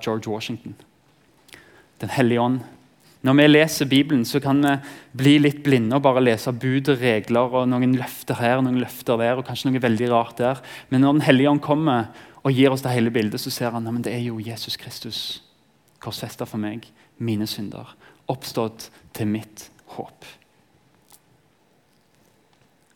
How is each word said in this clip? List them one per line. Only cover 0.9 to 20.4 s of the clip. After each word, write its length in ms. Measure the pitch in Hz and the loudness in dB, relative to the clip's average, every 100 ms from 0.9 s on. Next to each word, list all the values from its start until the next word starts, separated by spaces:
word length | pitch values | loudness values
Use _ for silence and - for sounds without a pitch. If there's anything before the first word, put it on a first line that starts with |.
| _ _ _ _ _ _ - - - _ - | _ _ _ _ _ _ -20 -20 -20 _ -12
Den 140 | 107 | -6
hellige 300 | - 120 120 | 0 2 2
ånd. 160 | 120 127 - - _ _ _ _ 131 | 0 -2 -6 -20 _ _ _ _ 2
Når 80 | 139 | 6
vi 80 | 151 | 8
leser 420 | 151 156 - 139 | 8 4 0 2
Bibelen, 360 | 139 147 139 117 | 2 4 0 0
så 120 | 143 | -2
kan 180 | 135 139 | 2 2
vi 140 | 143 139 - - - 123 | 2 0 -4 -20 -16 2
bli 160 | 135 147 | 4 6
litt 220 | 147 143 143 | 4 0 2
blinde 320 | 127 110 135 | 2 2 4
og 80 | 139 | 4
bare 160 | 127 | 4
lese 320 | 127 110 - | 2 2 -2
bud 380 | 120 131 131 139 | -4 -2 -2 0
og 80 | 131 | 0
regler 560 | 123 110 95 117 123 127 | 2 0 2 2 2 2
og 80 | 127 | 0
noen 260 | 127 127 127 | 2 2 0
løfter 400 | 123 - - 123 | -2 -10 -8 -2
her, 240 | 120 131 | 0 2
noen 160 | 131 123 | 0 -2
løfter 340 | 117 - - 117 | -4 -8 -2 0
der, 220 | 117 127 | 0 -2
og 80 | 127 | -4
kanskje 240 | 123 139 | -6 -2
noe 100 | 127 | 0
veldig 300 | 123 110 120 | 0 0 2
rart 240 | 117 113 - | 0 0 -2
der. 180 | 123 135 - - - | -2 -2 -10 -18 -2
Men 100 | 131 | 2
når 160 | 139 147 | 4 4
Den 80 | 147 | 4
hellige 180 | 131 143 147 | 4 4 2
ånd 100 | 151 | 0
kommer 460 | 147 160 120 110 - - - | 0 2 0 -2 -10 -20 -6
og 100 | 135 | -2
gir 180 | 131 135 | 4 4
oss 140 | 131 131 | 2 -2
det 80 | |
hele 160 | 127 117 | 0 0
bildet, 300 | 117 107 120 | 0 -2 -4
så 80 | 135 | -8
ser 240 | - 120 | -4 -4
han, 100 | 117 | -4
«Nei, 120 | 113 120 | -6 -6
men 80 | 113 | -4
det 80 | |
er 80 | 120 120 | -6 -6
jo 100 | 113 | -8
Jesus 400 | 113 113 - - | -10 -12 -10 -12
Kristus, 640 | 127 - 120 - - - _ _ _ _ _ _ | -12 -14 -12 -10 -10 -12 _ _ _ _ _ _
korsfestet 480 | 117 - 117 - 120 | -12 -12 -12 -10 -10
for 140 | 110 | -6
meg, 240 | 107 113 - _ _ - | -8 -8 -16 _ _ -8
mine 300 | 117 104 110 | -4 -2 -4
synder, 460 | - 98 101 123 - - _ - | -8 -10 -12 -18 -20 -20 _ -10
oppstått 640 | 131 - - 113 - - - _ - | -8 -6 -4 -4 -6 -20 -20 _ -8
til 160 | 107 | -6
mitt 380 | 110 110 - - _ - - | -6 -8 -20 -20 _ -20 -16
håp.» 380 | - _ - - | -16 _ -20 -20